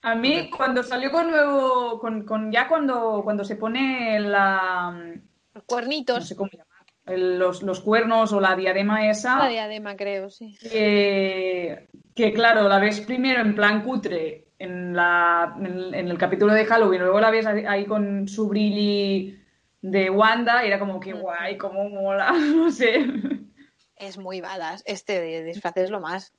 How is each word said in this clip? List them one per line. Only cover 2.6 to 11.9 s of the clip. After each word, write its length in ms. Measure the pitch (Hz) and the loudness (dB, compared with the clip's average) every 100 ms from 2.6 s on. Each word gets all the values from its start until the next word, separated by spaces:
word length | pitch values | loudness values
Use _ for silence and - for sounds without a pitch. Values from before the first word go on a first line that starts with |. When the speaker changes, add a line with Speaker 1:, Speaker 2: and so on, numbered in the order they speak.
| 262 | 2
Speaker 1:
cuando, 520 | 320 285 247 226 214 | 0 0 0 0 -2
cuando 200 | 208 208 | -2 -4
se 120 | 196 208 | -4 -6
pone 640 | 220 240 269 254 233 214 | -6 -2 -2 -2 -2 -2
la 960 | 208 202 196 190 185 180 180 175 170 170 - _ _ | 0 2 2 2 0 -2 -4 -8 -14 -16 -20 _ _
Speaker 3:
Los 100 | 220 | -20
cuernitos. 540 | - 240 233 302 254 240 | -6 -4 -2 -6 -2 -4
Speaker 1:
no 60 | |
sé 120 | 180 - | -4 -8
cómo 140 | 196 | -8
llamar, 140 | - _ _ _ _ - | -10 _ _ _ _ -8
el, 320 | 185 185 180 | -2 0 2
los, 240 | 185 180 | 0 0
los 180 | 202 185 | -6 -4
cuernos 520 | - 220 226 226 220 | 2 2 4 2 2
o 80 | 202 | 2
la 160 | 190 185 | 2 2
diadema 520 | 185 190 202 214 214 | 0 0 0 2 2
esa. 280 | 214 247 262 | 0 0 2
Speaker 3:
La 100 | 285 | 2
diadema, 460 | 226 214 214 208 196 | 0 -6 -8 -10 -8
creo, 340 | 202 196 196 | -6 -6 -8
sí. 260 | - 226 202 | -14 -20 -18
Speaker 1:
Que, 1300 | 226 220 214 208 202 196 190 190 185 180 175 147 - | -6 0 2 4 4 2 0 0 -2 -2 -4 -8 -16